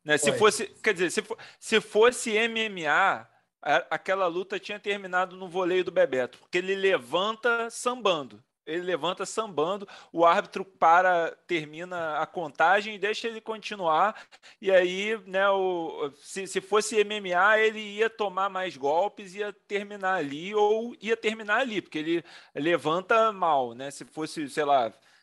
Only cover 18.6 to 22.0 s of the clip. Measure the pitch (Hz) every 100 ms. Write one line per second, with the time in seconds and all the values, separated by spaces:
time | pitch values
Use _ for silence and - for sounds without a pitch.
18.6 | 185 135 139 160 202 - 196 190 208 196
19.6 | _ 202 202 208 190 185 143 143 180 214
20.6 | 208 220 233 - 202 226 220 220 208 214
21.6 | 269 208 - 151